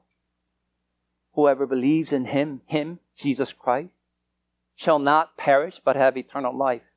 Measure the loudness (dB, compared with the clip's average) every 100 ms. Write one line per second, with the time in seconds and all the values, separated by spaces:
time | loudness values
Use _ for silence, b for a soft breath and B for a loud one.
0 | _ _ _ _ _ _ _ _ _ _
1 | _ _ _ 2 2 2 0 0 2 0
2 | 0 -4 -2 -2 -4 -6 -6 -6 -6 -12
3 | _ _ -4 -2 -4 -6 -4 -2 -4 _
4 | _ _ _ _ _ _ _ _ 0 2
5 | 4 2 2 -4 2 2 2 -6 -2 2
6 | 2 0 -8 -8 -8 -4 -4 -4 _